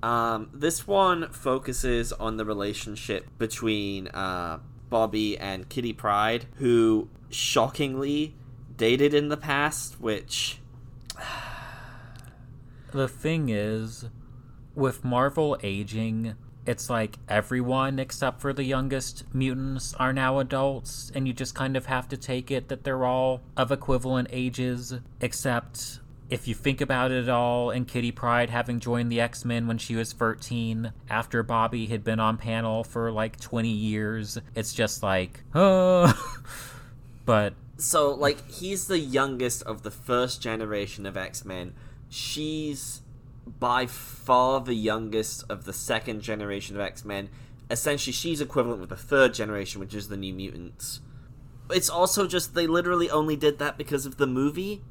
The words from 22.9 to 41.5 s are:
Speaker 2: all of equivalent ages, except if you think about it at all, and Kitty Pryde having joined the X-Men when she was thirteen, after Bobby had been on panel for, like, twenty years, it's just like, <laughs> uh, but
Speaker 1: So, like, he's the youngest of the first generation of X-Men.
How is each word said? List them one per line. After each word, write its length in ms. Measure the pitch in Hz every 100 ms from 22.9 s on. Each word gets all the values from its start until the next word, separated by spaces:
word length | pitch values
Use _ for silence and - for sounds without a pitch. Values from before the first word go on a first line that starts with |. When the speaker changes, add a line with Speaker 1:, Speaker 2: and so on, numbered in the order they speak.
| 131
Speaker 2:
all 380 | 127 127 131 127 - -
of 160 | 131
equivalent 560 | 139 - 131 127 127 123
ages, 640 | 127 127 120 127 123 120 127 120 -
except 760 | 123 - 135 120 - - - - - - -
if 160 | 123 -
you 80 |
think 260 | 110 147 131
about 300 | 135 131 131
it 140 | 127
at 40 | 123
all, 420 | 123 120 120 120
and 180 | 123 123
Kitty 240 | 123 120
Pryde 380 | 113 120 120 120
having 280 | 117 120 120
joined 320 | 117 120 120
the 100 | 117
X-Men 460 | 120 123 123 117 117
when 120 | 113
she 180 | - 113
was 160 | 113
thirteen, 800 | - 113 110 - 120 113 113 113 - -
after 320 | 113 113 120
Bobby 440 | 110 117 113 120 110
had 180 | 113
been 160 | 104 110
on 160 | 110 113
panel 460 | 113 113 113 110
for, 260 | 113 117 113
like, 300 | 110 110 -
twenty 320 | - 120 113
years, 680 | 107 110 107 107 110 104 - -
it's 180 | - 113
just 300 | - 110 -
like, 400 | 101 95 92 - -
<laughs> 60 |
uh, 580 | 151 196 185 185 180 175 - - - - - - - - - - -
but 300 | - 110 104 - - -
Speaker 1:
So, 380 | - 160 143
like, 340 | 139 143 147 -
he's 380 | - 185 190 -
the 140 | 180
youngest 640 | 143 131 139 127 123 120
of 180 | - 110
the 80 | 107
first 500 | - - 123 127 123
generation 680 | 120 113 110 104 101 - 95
of 100 | 95
X-Men. 580 | 92 - 98